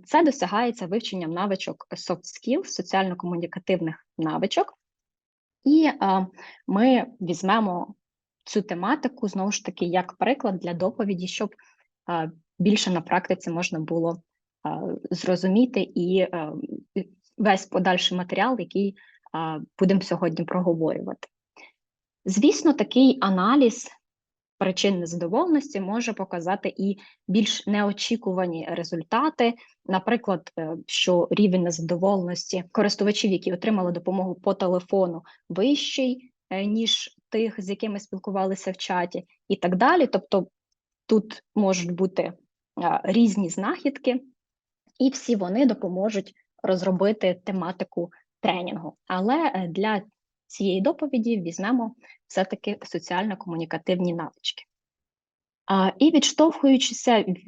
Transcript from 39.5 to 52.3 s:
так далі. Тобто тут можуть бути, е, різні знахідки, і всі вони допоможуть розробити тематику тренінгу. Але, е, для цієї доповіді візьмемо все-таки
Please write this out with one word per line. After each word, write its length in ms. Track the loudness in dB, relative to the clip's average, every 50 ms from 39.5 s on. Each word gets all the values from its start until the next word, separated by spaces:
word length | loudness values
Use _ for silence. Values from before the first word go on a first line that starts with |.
| -4
так 200 | 0 0 0 2
далі. 320 | 4 4 4 6 4 4
Тобто 400 | 2 2 -2 -2 0 0 0 0 _ _ _ _ _ _ _ _ _ _ _ _
тут 380 | 2 2 2 2 0 -16 -18 _ _ -2
можуть 360 | 0 2 2 2 0 -2 -4
бути, 320 | -2 -2 -2 0 0 -2 -4
е, 800 | -4 -6 _ _ _ _ _ _ _ -10 -4 -2 0 0 0 0
різні 460 | 2 4 6 6 6 4 2 -2 -2
знахідки, 720 | -2 -4 -2 -2 -4 -2 -2 -4 -4 0 -2 -2 -2 -2 -6 -10 _ _ _ _ _ _ _ _ _ _ _ _ _ 0
і 100 | 0 2
всі 260 | 2 0 -2 0 0
вони 300 | 0 0 0 2 4 4
допоможуть 680 | 4 4 2 -2 -4 -2 -2 -2 0 -2 -4 -6 -6 _ _ _ _ _ -6 0
розробити 800 | 0 0 2 2 0 2 2 2 2 2 2 0 0 0 -2 -4
тематику 680 | -4 -4 -4 -4 -6 -6 -6 -8 -6 -6 -6 -6 -6 _ _ _ _ _ -4
тренінгу. 580 | -2 -2 -2 -2 -4 -6 -8 -8 -10 -12 -14 _ _
Але, 440 | -6 -4 -2 0 0 0 2 0 0 -2
е, 120 | -2 -6
для 340 | -4 -2 -2 0 0 0 -2 -4 -8 _ _ _ _ _ _ _
цієї 340 | _ -6 -2 0 0 2 2
доповіді 600 | 2 0 0 0 -4 -2 -2 0 0 0 0 -2
візьмемо 540 | -2 -6 -6 -4 -2 0 0 0 0 -4 -8 _ _ -20 -20 _ _
все-таки 500 | _